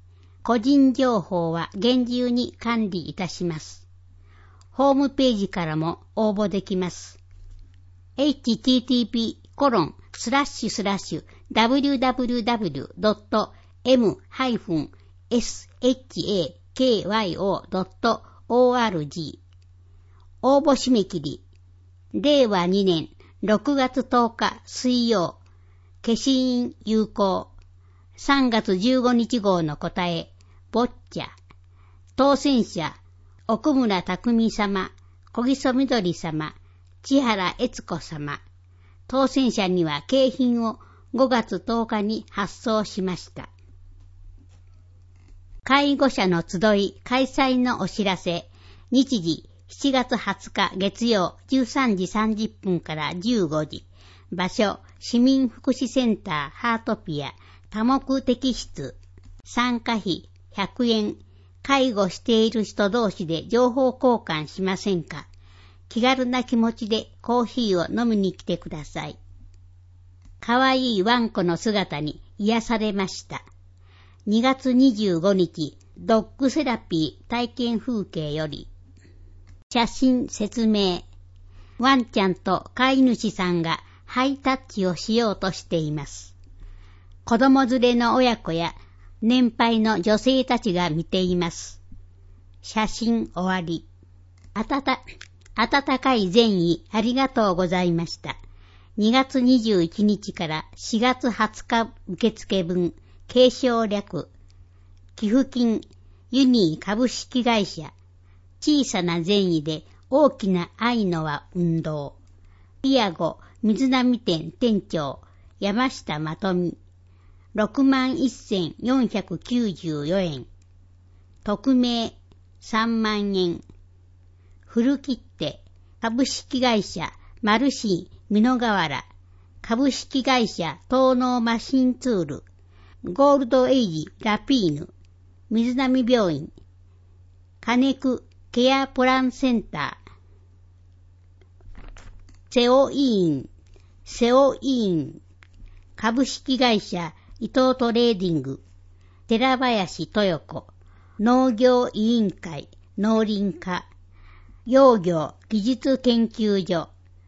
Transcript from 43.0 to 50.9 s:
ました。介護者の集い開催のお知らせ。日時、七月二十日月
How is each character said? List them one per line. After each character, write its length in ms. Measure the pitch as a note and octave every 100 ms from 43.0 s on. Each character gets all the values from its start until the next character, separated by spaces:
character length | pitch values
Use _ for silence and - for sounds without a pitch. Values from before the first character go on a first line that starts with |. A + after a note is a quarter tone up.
ま 160 | F#3 F3
し 160 | -
た。 160 | - - - - - - - - - - - - - - - - - - - - - - -
介 340 | - C4+ C#4+ C#4
護 120 | C4+
者 180 | - F#3+
の 160 | E3+ -
集 120 | F3+ G#3+ G3+
い 240 | G3+ -
開 220 | - B3+ C#4
催 340 | - C4+ B3+
の 200 | B3 A#3+
お 80 | F#3
知 140 | -
ら 140 | G3 F3+
せ。 340 | - E3+ - - - - -
日 320 | B3 C4+ A#3+
時、 260 | E3 D3+ - - -
七 240 | - C#4
月 240 | C4 B3 A#3+
二 180 | -
十 160 | F#3+ -
日 220 | - F#3 F#3+
月 300 | G3